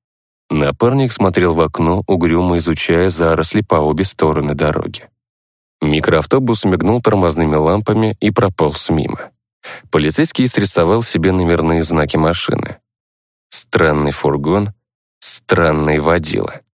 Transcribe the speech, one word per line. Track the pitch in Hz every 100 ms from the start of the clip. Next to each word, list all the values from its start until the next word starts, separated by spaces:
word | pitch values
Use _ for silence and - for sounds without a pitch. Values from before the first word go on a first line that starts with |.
| _ _ _ _ _
напарник | 80 71 - 120 135 131
смотрел | - 98 90 90
в | 80
окно, | 78 - 82 92 98
угрюмо | 95 82 82 90 85
изучая | 80 78 - 85 92
заросли | 85 82 80 80 104
по | 104 82
обе | 76 76
стороны | 98 - 80 76 73
дороги. | 71 76 76 - - - _ _ _ _ _ _ _
Микроавтобус | - 78 - 78 - 135 127 110 101
мигнул | 90 85 120
тормозными | 113 101 87 78 80 76
лампами | 78 98 107 110 110 101
и | 104
прополз | - 101 - 78 - -
мимо. | 80 - - - _ _ _ - - -
Полицейский | 78 76 78 160 - 127
срисовал | - 98 - 82 110
себе | 113 82 90
номерные | 92 85 82 80 82
знаки | 80 82 76 80
машины. | 78 85 - - - - _ _ _ _ _ _ _
Странный | - - - 82 76 73
фургон, | 69 71 71 73 95 104 - _ _ _ _
странный | - - - 85 82 76 76 76
водила. | 76 85 78 - - - _